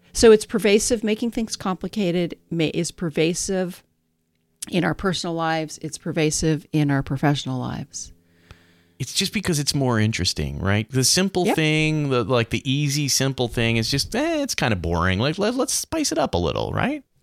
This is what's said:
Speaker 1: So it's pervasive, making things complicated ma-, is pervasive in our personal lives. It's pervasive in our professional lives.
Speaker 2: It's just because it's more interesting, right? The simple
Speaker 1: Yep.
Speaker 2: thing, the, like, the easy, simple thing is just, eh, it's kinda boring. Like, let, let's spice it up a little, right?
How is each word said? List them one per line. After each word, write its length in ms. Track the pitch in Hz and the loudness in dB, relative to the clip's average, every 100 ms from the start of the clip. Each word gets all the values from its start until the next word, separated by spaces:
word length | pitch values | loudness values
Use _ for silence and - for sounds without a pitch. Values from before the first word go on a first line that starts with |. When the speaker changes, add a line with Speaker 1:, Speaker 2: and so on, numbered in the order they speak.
| _ | _
Speaker 1:
So 180 | - 233 | 6 8
it's 140 | 214 - | 8 4
pervasive, 580 | 220 208 208 - 233 | -2 4 4 2 -2
making 280 | 214 214 233 | 0 -2 -2
things 240 | 240 220 - | -4 -6 -6
complicated 800 | 196 180 185 214 185 175 170 - _ | -6 -6 -6 -2 0 0 -2 -6 _
ma-, 220 | 165 151 | -2 0
is 160 | - 165 | 0 -6
pervasive 920 | - 170 156 156 170 - 190 180 185 _ _ _ _ _ _ _ _ - | -6 -4 0 0 0 -4 -2 -4 -8 _ _ _ _ _ _ _ _ -4
in 120 | 185 | 0
our 120 | 175 147 | 0 0
personal 400 | 196 170 175 165 | -2 -2 -4 -2
lives. 420 | 160 160 156 - | -2 -2 -4 -10
It's 140 | 160 - | -12 -10
pervasive 680 | 175 160 156 156 160 151 - | -4 0 0 2 0 0 0
in 180 | 156 147 | 0 2
our 140 | 139 | 2
professional 560 | - 139 147 143 127 131 | 0 0 2 2 -2 -6
lives. 540 | 123 - 143 - - - _ _ _ - _ _ _ _ | -6 -8 -10 -14 -16 -20 _ _ _ -20 _ _ _ _
Speaker 2:
It's 140 | 135 | -6
just 200 | - 196 | -2 -2
because 260 | 220 190 147 | -2 0 0
it's 160 | 143 147 | 0 0
more 240 | 131 113 | 2 4
interesting, 580 | 107 113 - - 73 71 | 2 0 -2 -2 -4 -2
right? 320 | 90 104 113 | 0 0 0
The 140 | 127 | 0
simple 420 | 123 - 190 190 175 | 2 2 2 0 2
Speaker 1:
Yep. 80 | 202 | 2
Speaker 2:
thing, 520 | 156 156 156 156 143 | 2 2 2 0 0
the, 120 | 127 | 0
like, 260 | 104 123 113 | 2 0 0
the 140 | 113 135 | -2 -2
easy, 400 | 139 147 143 143 | 0 0 0 0
simple 400 | - 135 131 120 | 0 0 0 -2
thing 260 | 123 113 117 | 0 0 0
is 160 | 110 | 0
just, 240 | 139 - 226 | -2 -2 -2
eh, 260 | 311 320 | -2 -2
it's 140 | 277 - | -2 -2
kinda 220 | 135 95 | 0 0
boring. 420 | 82 85 90 92 | 0 0 2 2
Like, 180 | 135 170 | 0 0
let, 160 | 208 | -2
let's 200 | 254 302 | -2 -2
spice 400 | - - 320 285 | -4 -4 -2 -2
it 40 | 311 | 0
up 160 | 262 | 0
a 40 | 175 | 0
little, 340 | 78 - 53 | 0 -2 -2
right? 320 | - - 294 - _ | -2 -2 -4 -10 _